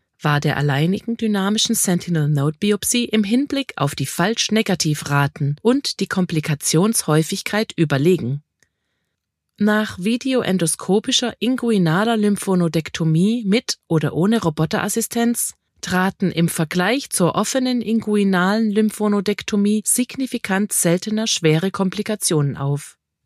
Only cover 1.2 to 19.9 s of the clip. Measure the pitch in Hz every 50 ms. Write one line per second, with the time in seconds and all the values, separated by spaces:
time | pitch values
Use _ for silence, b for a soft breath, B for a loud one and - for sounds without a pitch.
1.2 | 226 220 208 196 190 196 214 220 - - 233 - - 196 180 170 - - 175 160
2.2 | 147 147 151 139 139 151 151 - - 208 208 202 - - - 240 240 - - 220
3.2 | 208 196 226 254 285 277 294 269 269 - - - 143 143 - - 139 - - -
4.2 | 170 202 226 - - - 214 220 220 - 185 - - 160 147 - - 147 143 143
5.2 | 143 139 - - 147 139 147 151 - 226 262 285 - - - - 202 - - 190
6.2 | 185 - 165 156 151 - 151 143 - - - 160 185 220 226 - - - 151 156
7.2 | 165 - 202 196 - - - 208 220 - - - 170 147 143 135 143 175 185 156
8.2 | - 120 139 147 - _ _ _ _ _ _ _ _ _ _ _ _ _ _ _
9.2 | _ _ _ _ _ _ _ - 208 208 214 214 214 208 - 185 175 214 233 240
10.2 | - 269 262 247 - - 190 180 170 160 - - - - 185 220 - - 254 190
11.2 | 202 196 - - 202 240 262 247 - 233 220 196 175 160 156 185 214 233 233 220
12.2 | 208 208 202 - - 196 190 180 175 165 156 165 156 - - - 170 160 156 160
13.2 | 185 214 226 247 226 190 196 247 - - - - _ - 170 160 151 135 - 147
14.2 | 175 208 233 226 175 165 151 - 156 156 - 202 - 214 - 226 220 - - 233
15.2 | 233 233 240 - - - - _ _ _ _ _ - - 185 185 185 190 - -
16.2 | 196 175 - 165 170 160 - - 165 156 - 180 180 196 240 277 - - - -
17.2 | 180 160 - 175 214 - - 262 254 254 247 247 220 196 226 226 208 214 208 208
18.2 | 202 196 190 180 180 190 208 220 226 214 196 214 214 214 - - 208 208 208 202
19.2 | 190 - 202 - - - 220 202 202 208 208 214 - -